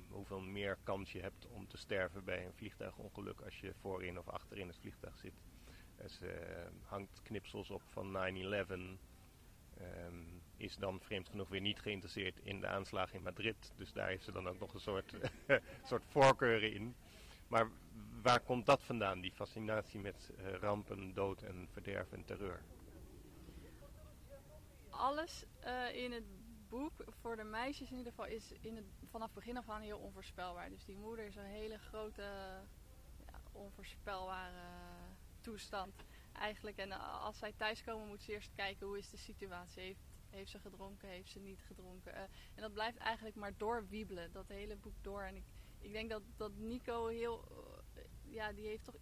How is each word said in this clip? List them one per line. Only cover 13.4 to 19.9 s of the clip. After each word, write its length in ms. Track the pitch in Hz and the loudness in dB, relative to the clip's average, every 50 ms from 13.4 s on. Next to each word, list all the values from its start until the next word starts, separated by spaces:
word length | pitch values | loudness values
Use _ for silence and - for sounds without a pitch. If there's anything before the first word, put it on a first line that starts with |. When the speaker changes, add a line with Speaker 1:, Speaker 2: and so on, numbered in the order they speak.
| 101 113 110 - - - - | 2 2 2 2 -4 -12 -8
Speaker 1:
Dus 160 | - 98 - - | -8 -8 -6 0
daar 160 | 107 98 95 | 2 4 4
heeft 160 | 92 92 - | 4 2 -2
ze 80 | - 98 | -4 -2
dan 160 | 95 92 90 | 0 0 0
ook 100 | 90 95 | 0 -2
nog 160 | 101 92 - | -4 -6 -4
een 60 | 101 | -4
soort, 320 | - - 101 95 92 - - 113 - 120 - - - | 0 2 2 2 2 0 -4 0 0 0 -2 -2 8
<laughs> 160 | - 143 123 - - - - - - | 10 10 10 10 4 -10 -10 -2 2
soort 140 | - 113 - | 2 2 2
voorkeuren 640 | - - 147 135 135 131 - - 123 117 110 104 110 107 | 4 10 12 12 12 12 12 10 10 10 10 8 6 4
in. 220 | 101 104 117 123 - - - - - - - - - - - | 2 -2 -2 -4 -6 -12 -14 -14 -14 -12 -12 -12 -14 -6 8
Maar 220 | - 113 113 110 113 - - - - 113 104 107 117 117 107 | 10 10 10 10 6 -6 -12 -10 -8 -8 -8 -6 -8 6 10
waar 180 | 123 123 120 | 12 12 12
komt 260 | - - 127 123 107 | 10 8 4 6 12
dat 160 | - 139 131 - | 12 12 12 10
vandaan, 380 | - 127 117 104 98 92 92 | 4 4 6 6 6 6 4
die 120 | 90 92 - | 2 -2 0
fascinatie 680 | - 104 - - 110 110 107 110 107 101 - | -2 -4 -2 0 0 2 4 6 4 4 2